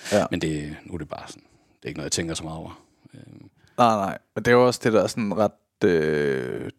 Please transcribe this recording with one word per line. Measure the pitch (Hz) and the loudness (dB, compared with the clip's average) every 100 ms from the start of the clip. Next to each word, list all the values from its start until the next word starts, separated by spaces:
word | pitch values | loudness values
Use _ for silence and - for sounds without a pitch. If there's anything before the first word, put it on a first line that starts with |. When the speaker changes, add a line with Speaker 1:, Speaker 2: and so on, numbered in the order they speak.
| - | -2
Speaker 1:
Ja. | 104 - | 0 0
Speaker 2:
Men | 85 | -2
det, | 80 78 73 76 | -4 -4 -8 -12
nu | - | -12
er | 85 | -12
det | 76 | -10
bare | - - | -12 -14
sådan, | - _ _ _ _ | -20 _ _ _ _
det | |
er | - | -12
ikke | 156 | -10
noget, | 156 | -6
jeg | |
tænker | - - | -4 -4
så | - | -6
meget | 78 80 | -10 -12
over. | 87 - _ _ _ | -14 -18 _ _ _
Øhm. | - - - - _ _ - | -20 -20 -20 -20 _ _ 2
Speaker 1:
Nej, | 120 107 | 4 4
nej. | 95 - _ | -2 -6 _
Men | - | -4
det | 110 | 4
er | 120 | 6
jo | 123 | 6
også | 117 | 2
det, | 123 | 2
der | 107 | 2
er | 101 | 2
sådan | - 104 95 | -2 -4 0
ret, | 104 - _ - 98 | 0 -2 _ 0 2
øh, | 85 78 76 73 65 62 - - | 4 2 0 0 -2 -4 -8 -10